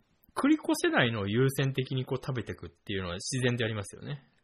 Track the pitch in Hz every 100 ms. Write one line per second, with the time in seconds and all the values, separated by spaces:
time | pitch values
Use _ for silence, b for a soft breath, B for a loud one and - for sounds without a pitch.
0 | _ _ _ - 277 311 - 302 349 311
1 | 120 113 98 113 135 139 135 131 131 131
2 | 127 131 - 123 101 90 87 - - 98
3 | 90 92 - 127 123 120 110 107 98 -
4 | 127 143 - _